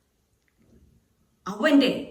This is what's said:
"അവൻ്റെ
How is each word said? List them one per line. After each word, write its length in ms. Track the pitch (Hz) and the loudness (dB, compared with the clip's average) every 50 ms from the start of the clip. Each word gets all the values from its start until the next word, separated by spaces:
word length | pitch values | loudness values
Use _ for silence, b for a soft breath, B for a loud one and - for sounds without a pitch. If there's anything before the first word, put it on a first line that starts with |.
| _ _ _ _ _ _ _ _ _ _ _ _ _ _ _ _ _ _ _ _ _ _ _ _ _ _ _ _ - - | _ _ _ _ _ _ _ _ _ _ _ _ _ _ _ _ _ _ _ _ _ _ _ _ _ _ _ _ -6 -2
"അവൻ്റെ 380 | 208 208 277 311 285 277 - - - - - - | -2 0 2 2 2 2 2 0 -4 -8 -12 -18